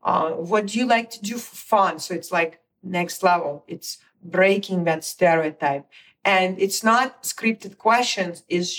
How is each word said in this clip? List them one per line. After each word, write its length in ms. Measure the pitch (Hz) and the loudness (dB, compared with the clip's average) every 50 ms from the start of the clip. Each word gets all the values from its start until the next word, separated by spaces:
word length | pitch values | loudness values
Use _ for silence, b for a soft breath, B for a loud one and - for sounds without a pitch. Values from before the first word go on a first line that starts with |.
| - | -4
Uh, 300 | - - - 156 160 160 | -2 0 0 0 -2 -4
what 340 | 160 165 170 214 214 208 202 | -6 -4 0 0 0 0 0
do 100 | 214 226 | -2 -2
you 80 | 254 | 2
like 240 | 247 233 226 233 233 | 2 2 2 0 -4
to 120 | - - | -10 -12
do 140 | 202 202 233 240 | -10 -10 -10 -10
for 160 | - - - | -12 -14 -16
fun?" 420 | - - - 220 202 196 180 165 160 | -18 -4 2 4 4 4 2 0 -4
So 160 | - - 180 | -8 -8 -8
it's 180 | 165 - - | -8 -6 -4
like 280 | - 170 165 160 - _ _ _ _ _ - | -2 -2 -2 -2 -4 _ _ _ _ _ -12
next 400 | 180 185 175 175 170 - - 190 | -6 -4 -4 -2 -4 -4 0 2
level. 400 | 180 175 170 165 143 147 147 - - | 4 4 4 0 -4 -6 -8 -12 -14
It's 300 | 170 - - - - b b b b _ | -14 -12 -12 -14 -14 b b b b _
breaking 600 | - 175 170 180 190 196 196 202 - - 190 180 170 | -14 -4 2 4 4 4 4 2 -2 -2 -4 -2 0
that 200 | 170 156 160 - | 0 -2 -2 -4
stereotype. 840 | - - - 185 170 165 165 156 156 156 - 156 143 139 143 - b b b b b b b _ | -10 -2 2 2 4 4 2 2 -2 -4 -2 -2 -2 -2 -2 -6 b b b b b b b _
And 360 | 196 196 190 185 185 185 - | 2 2 2 2 0 0 0
it's 240 | 196 196 - - 226 | -2 -2 -2 0 2
not 400 | 220 226 247 262 254 - _ - | 2 4 4 2 0 -4 _ -10
scripted 560 | - - - 214 226 220 - - 196 - - | -10 -8 -2 -2 -2 -2 -2 -8 -16 -18 -2
questions. 640 | - 220 226 247 247 - - 196 185 175 170 - - _ | 2 4 4 4 2 0 -2 -2 -4 -4 -6 -10 -8 _
It's 240 | 175 175 180 - - | -2 -2 -2 -4 -6